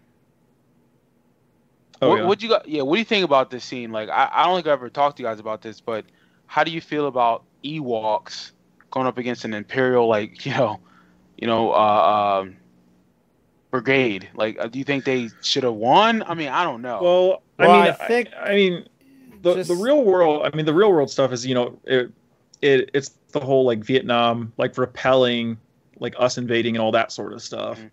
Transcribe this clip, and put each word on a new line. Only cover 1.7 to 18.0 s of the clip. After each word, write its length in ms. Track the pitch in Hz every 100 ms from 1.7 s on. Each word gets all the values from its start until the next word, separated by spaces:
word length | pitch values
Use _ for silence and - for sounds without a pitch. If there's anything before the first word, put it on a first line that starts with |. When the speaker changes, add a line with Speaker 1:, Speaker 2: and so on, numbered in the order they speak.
| _ _ _
Speaker 1:
Oh, 60 | 147
Speaker 2:
What, 100 | 202
Speaker 1:
yeah. 80 | 214
Speaker 2:
what 160 | 202
you 60 | 220
got? 180 | 220 -
Yeah, 140 | 151
what 140 | 135 190
do 20 |
you 60 |
think 200 | 220 214
about 260 | 170 139 127
this 140 | 123
scene? 280 | - 127 117
Like, 160 | 110 107
I, 200 | 90 139
I 120 | 120 165
don't 100 | 185
think 100 | 156
I 60 |
ever 160 | 139 120
talked 300 | 147 143 139
to 40 |
you 60 | 120
guys 100 | 107
about 220 | 107 110
this, 180 | 113 107
but 240 | - 110 - _ _ _ _
how 180 | 151
do 60 | 156
you 100 | 165
feel 260 | - 151 143
about 380 | 123 117 117 - _
Ewoks 880 | 139 160 127 113 110 107 - - - _ _ _ _
going 160 | 135 127
up 120 | 120
against 260 | 120 120
an 80 | 113
Imperial, 540 | 107 101 127 127 123 117
like, 360 | 107 98 - 139
<laughs> 0 |
you 60 |
know, 280 | 127 117 104 _ _ _ _ _ -
you 100 | 113
know, 260 | 113 110
uh, 680 | 85 107 104 85 104 101 98
um, 140 | 95 95 _ _ _ _ _ _ _ _ _ _ _
brigade? 580 | 127 117 135 127 95 95
Like, 240 | - 110 -
uh, 80 | 117
do 100 | 127
you 60 |
think 200 | 135 139
they 240 | 131 127 117 -
should 200 | - 143
have 100 | 127
won? 480 | 110 117 165 220 226
I 120 | 180
mean, 140 | 165 147
I 160 | 143
don't 160 | 175 117
know. 180 | 123 117
Speaker 1:
Well, 400 | 180 180 185 - - -
I 80 | 175
Speaker 3:
Well, 160 | 180
Speaker 1:
mean, 80 | 170
Speaker 3:
I 20 |
think 360 | -